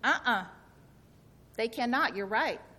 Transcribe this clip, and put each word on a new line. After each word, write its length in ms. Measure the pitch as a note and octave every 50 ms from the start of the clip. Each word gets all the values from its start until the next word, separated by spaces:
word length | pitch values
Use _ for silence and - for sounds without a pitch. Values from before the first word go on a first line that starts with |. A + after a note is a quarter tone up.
| -
Uh-uh. 420 | C4 E4 - - B3+ A#3 G3 F3+ - - - - - - - - - - - - - - - - - - - - - -
They 100 | - A3+
cannot, 480 | A#3 - - B3 A#3+ B3 C#4 D#4+ - F3+
you're 100 | G3 G3+
right. 360 | G3 G#3+ A3+ D#4+ C#4 F3 - - - -